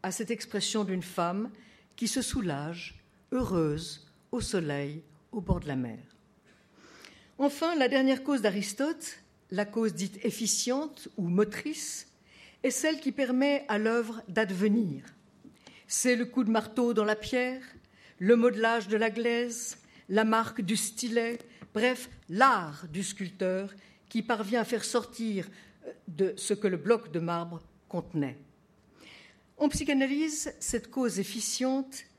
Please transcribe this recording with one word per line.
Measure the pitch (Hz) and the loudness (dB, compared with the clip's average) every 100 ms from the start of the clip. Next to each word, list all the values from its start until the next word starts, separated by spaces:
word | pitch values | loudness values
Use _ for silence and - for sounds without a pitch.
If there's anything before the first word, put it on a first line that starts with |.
à | 190 | -6
cette | 180 214 | -4 -4
expression | 226 - 202 - 220 | -4 -4 -4 0 0
d'une | 202 185 | 0 -2
femme | 170 - 170 190 226 - - - _ - | -4 -2 0 0 -4 -8 -20 -20 _ -4
qui | 233 | -2
se | - | 0
soulage, | 247 262 185 139 147 170 - - _ _ _ | -2 -2 -2 -2 -4 -8 -12 -16 _ _ _
heureuse, | 254 - 180 156 147 170 - - _ _ | -2 0 2 2 0 -6 -12 -18 _ _
au | 247 | -6
soleil, | - 196 156 143 143 151 - _ _ | -2 -2 0 -2 -4 -8 -14 _ _
au | 233 | -10
bord | 170 180 | 0 0
de | 147 | 0
la | 131 | -4
mer. | 120 113 - _ _ _ _ _ _ _ - - - - - - | -4 -8 -18 _ _ _ _ _ _ _ -20 -20 -20 -20 -20 0
Enfin, | 277 277 330 | 0 2 0
la | 330 254 | 4 4
dernière | 269 262 262 | 6 4 2
cause | 262 277 | 2 2
d'Aristote, | 208 196 196 - 285 320 - - _ _ _ | 2 0 -4 -2 -2 -2 -8 -16 _ _ _
la | 180 | -4
cause | 202 226 220 | -2 0 -2
dite | 160 190 - | -2 -6 -4
efficiente | 233 - 214 - - 262 302 285 - - | -4 -2 -2 0 0 0 -2 -10 -16 -6
ou | 170 | 0
motrice, | 180 214 - 294 311 - - - _ _ - - _ | 2 2 0 -6 -6 -8 -10 -14 _ _ -20 -20 _
est | 262 | -2
celle | 254 311 320 | 0 0 0
qui | 269 | -4
permet | 262 254 254 277 277 277 | -2 0 4 4 2 0
à | 208 | 0
l'œuvre | 220 233 226 220 - | 2 2 0 -6 -4
d'advenir. | 180 214 185 208 214 196 139 - - _ _ - - - - - | 0 0 2 4 4 2 -4 -10 -20 _ _ -20 -20 -20 -20 -6
C'est | - 254 240 | 0 4 4
le | 240 | 2
coup | 254 | 0
de | 220 | 4
marteau | 226 220 - 240 | 2 2 0 2
dans | 226 | 4
la | 208 214 | 2 0
pierre, | - 247 254 254 254 - _ _ - - | 0 0 0 -4 -10 -20 _ _ -20 -2
le | 185 240 | 6 6
modelage | 240 202 226 233 190 | 6 4 2 2 0
de | 214 | 0
la | 226 | 0
glaise, | 220 233 233 240 233 - - - - - | 0 0 0 -2 -6 -10 -12 -20 -20 0
la | 196 | 2
marque | 220 226 226 - | 4 2 0 -4
du | 180 220 | -2 0
stylet, | - - 247 233 226 233 - - - | -2 -4 -2 0 0 -6 -12 -20 -8
bref, | 214 247 247 - - - | 0 0 0 -8 -18 -6
l'art | 175 269 226 165 147 175 | 6 6 6 0 -10 -10
du | 160 | -6
sculpteur | 196 - 185 - 185 185 196 - - - _ | -6 -6 -10 -2 -2 0 -4 -12 -20 -20 _
qui | 226 | -4
parvient | 208 226 202 240 | 0 0 2 0
à | |
faire | 220 226 | 2 -2
sortir, | - 240 - - 226 196 165 - - _ - | 0 -2 -2 -6 -2 -2 -4 -12 -20 _ -16
euh, | - - | -16 -14
de | 151 190 190 | 0 0 0
ce | - | -4
que | 208 - | 0 0
le | 180 | 0
bloc | 165 226 233 | 2 0 0
de | 165 | -4
marbre | 170 170 170 170 - _ _ | -2 -2 -4 -10 -16 _ _
contenait. | 180 170 156 139 117 - _ _ _ _ _ - - - _ _ - | -8 -4 -4 -4 -6 -20 _ _ _ _ _ -20 -20 -20 _ _ 0
En | 294 | 0
psychanalyse, | - 294 277 269 285 311 302 294 - | 2 2 2 4 2 0 -2 -8 -8
cette | - 240 220 | -4 -4 -4
cause | - 247 185 | 0 0 0
efficiente | 196 233 - - 254 269 269 - - | -4 -4 -4 0 0 0 -2 -10 -18